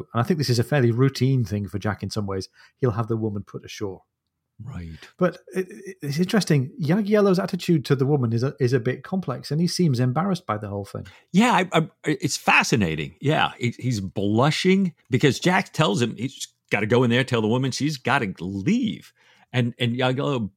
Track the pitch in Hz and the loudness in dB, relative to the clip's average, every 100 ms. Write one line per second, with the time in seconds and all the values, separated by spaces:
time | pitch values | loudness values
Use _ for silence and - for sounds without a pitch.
0 | - 113 120 175 127 120 117 147 120 113 | -4 -2 0 0 0 0 2 2 2 4
1 | 135 - 127 135 113 104 98 101 107 95 | 0 2 0 2 0 -4 -6 -4 -4 -4
2 | 101 - 101 98 - _ - _ 127 104 | -6 -6 -4 -6 -8 _ -20 _ -2 0
3 | 110 110 110 101 - - - - 104 92 | -2 -2 -2 -6 -10 -14 -14 -10 -10 -10
4 | _ _ _ _ _ - 110 90 82 80 | _ _ _ _ _ -20 -16 -14 -14 -16
5 | - - 180 170 - 185 185 214 - - | -14 -2 -2 -2 -8 -6 -6 -10 -16 -10
6 | 143 139 180 220 170 151 127 - 147 190 | -6 -2 0 2 4 2 2 -2 0 0
7 | 202 208 202 185 190 175 - 165 - 135 | 2 4 4 4 0 -2 2 2 2 0
8 | 131 147 120 113 131 - 127 131 117 127 | 2 2 2 0 -2 0 2 2 0 -4
9 | - 190 170 127 - 147 175 - 175 120 | -4 -4 -4 -8 -4 -2 0 2 2 2
10 | 127 123 196 175 - 107 107 101 98 104 | 0 0 -2 -2 -4 -6 -4 -8 -8 -10
11 | 92 - _ 180 247 - 185 170 160 _ | -14 -18 _ 4 4 4 2 0 0 _
12 | - 156 151 - - - 233 131 90 78 | -4 -2 -2 -2 2 2 4 2 2 0
13 | 76 - 139 151 90 - 120 - 127 110 | -6 -4 0 2 0 -2 -6 -4 -4 -4
14 | 95 - 101 107 143 - 180 190 190 - | -4 -2 0 2 2 2 2 2 2 -4
15 | - 110 147 - 170 185 - - 160 190 | -4 2 2 2 2 0 0 0 0 2
16 | 117 - 131 - - _ _ 110 104 120 | -2 -2 -10 -10 -16 _ _ -2 2 4
17 | 127 120 131 117 107 123 135 - 143 147 | 4 2 2 0 2 0 -2 -2 -4 -4
18 | - 139 107 - 87 98 98 233 208 78 | 0 0 -2 -6 -8 -4 0 0 -2 -6
19 | - _ _ _ _ 123 120 - 120 123 | -14 _ _ _ _ -2 -2 -2 -2 0
20 | 127 131 143 135 101 | 0 0 -2 -2 -4